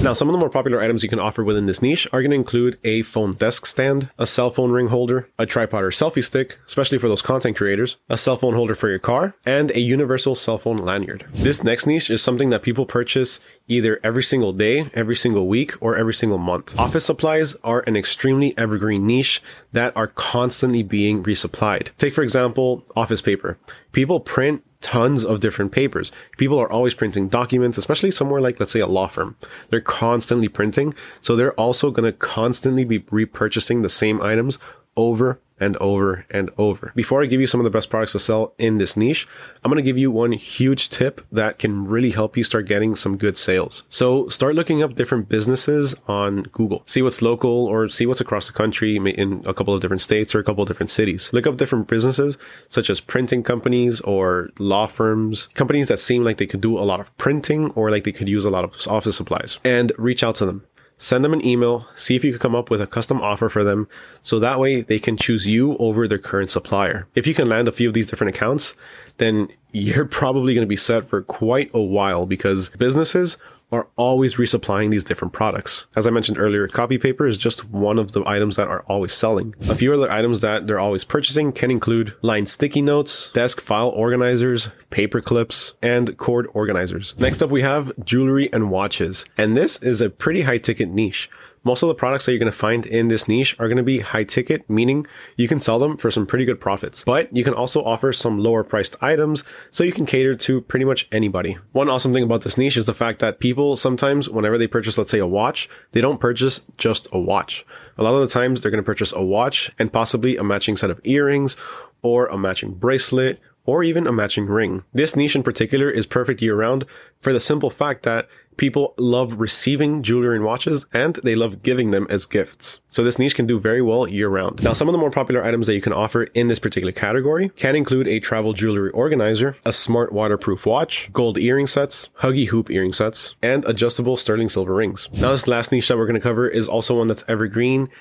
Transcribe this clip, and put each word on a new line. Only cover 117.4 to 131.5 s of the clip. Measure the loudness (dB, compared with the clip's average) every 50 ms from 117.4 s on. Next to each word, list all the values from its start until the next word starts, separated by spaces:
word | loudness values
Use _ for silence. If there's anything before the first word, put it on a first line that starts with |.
| 2 2 0 2 0 -2
fact | -2 0 -2 -2 -2 -2 -2
that | -2 -2 -2 -4 -6 -10 -20 -20 _ _ -2
people | 0 0 2 2 0 0 0 0
love | 0 2 2 2 0 0 -2 -4
receiving | -4 -2 -2 -2 0 0 0 2 2 0 0 -2
jewelry | 0 0 0 2 2 2 0 0
and | 0
watches, | 0 -2 -2 -2 -2 -2 -2 -4 -2 -2
and | 0 0 0 -2
they | -2 0 0 2
love | 2 0 -2 -2 -4
giving | -2 0 0 2 2 2
them | 2 0 0 0
as | -2 -4 -2
gifts. | 0 0 0 0 -2 -6 -14 -12 -12 -12 -12 _ _
So | -2 0 2
this | 2 2 2
niche | 0 0 0
can | 0 0
do | 0 0 0
very | 0 0 0 2
well | 2 2 2 2 0 -2
year | -2 -2 -2 0
round. | 0 -2 -2 -4 -4 -2 0
Now, | 0
some | 2 2 2 2
of | 2
the | 2
more | 0 0
popular | 0 -2 -2 0 0 0 0
items | 0 0 0 0 0
that | 0
you | 0
can | 0 -2
offer | 0 0 -2 0 0 -2 -2
in | -2 0 0 2 2
this | 2 0
particular | 0 -2 -2 -2 -4 -4 -4
category | -2 -2 -2 0 0 0 0 0 0 -2 -4
can | -4 -2 0 0 2
include | 2 2 2 2 0 2 2
a | 0 -2
travel | -2 -2 -2 -2 0 -2 -2
jewelry | 0 0 0 0 0 -2 -2
organizer, | 0 0 0 2 2 2 2 2 2 2 0 -2 -2 -4 -4
a | -2 -2
smart | -2 0 0 2 0 0 0 0
waterproof | 0 0 0 0 0 0 -2 -2 0 0
watch, | 0 2 2 0 -2 -4 -6 -8 -6
gold | -2 0 0 0 0 0
earring | 2 2